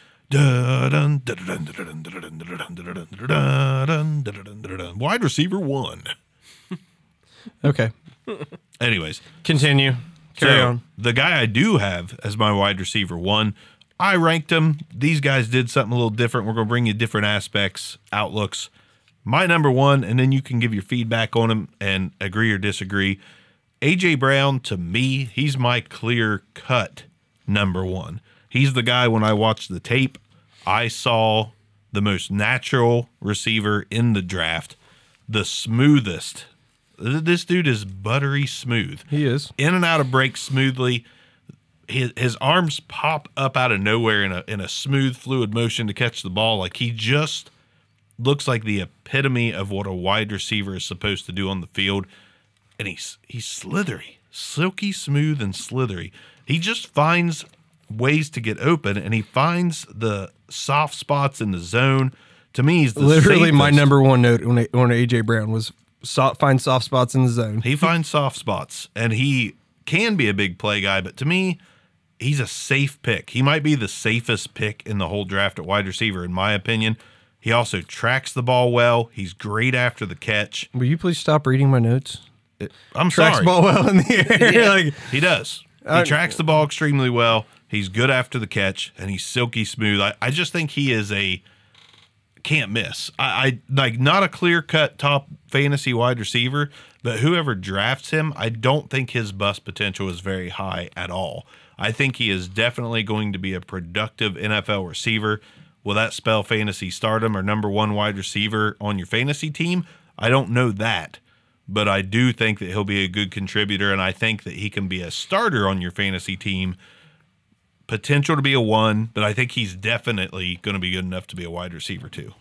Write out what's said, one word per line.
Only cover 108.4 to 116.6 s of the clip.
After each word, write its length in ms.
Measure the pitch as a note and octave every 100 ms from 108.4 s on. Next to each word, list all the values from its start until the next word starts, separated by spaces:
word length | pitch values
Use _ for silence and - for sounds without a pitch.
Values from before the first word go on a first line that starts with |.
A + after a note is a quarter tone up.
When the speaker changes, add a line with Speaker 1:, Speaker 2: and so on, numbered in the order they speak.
| G#2 G#2+ G#2+ G#2
Speaker 1:
on 180 | G#2 G2+
your 80 | F2
fantasy 440 | A2+ C3+ C#3+ D#3+
team? 360 | D3 E3+ F3+ F3 - _ -
I 100 | A2+
don't 220 | C3+ G#2
know 200 | A#2 B2+
that, 480 | G2 A2+ F#2+ D#2 - _ _ _ _ -
but 220 | G2+ G#2
I 140 | G2
do 300 | F#2+ A2+ B2+
think 260 | A#2 A2 G2+
that 80 | F#2
he'll 180 | G2+
be 180 | G2+ G2+
a 40 | F#2+
good 220 | G2+ G2
contributor, 600 | G2+ F#2+ G#2+ G2+ G2 G2+
and 100 | G2
I 100 | F#2
think 300 | F#2 A2+ G#2+
that 120 | -
he 140 | D2+ G2+
can 200 | - F#2+
be 120 | F2+
a 100 | E2+
starter 560 | - - F#3+ A3+ C3 G2
on 140 | F#2+
your 100 | F2+
fantasy 460 | F2 G2+ F#2 - F#2
team. 400 | G#2 F#2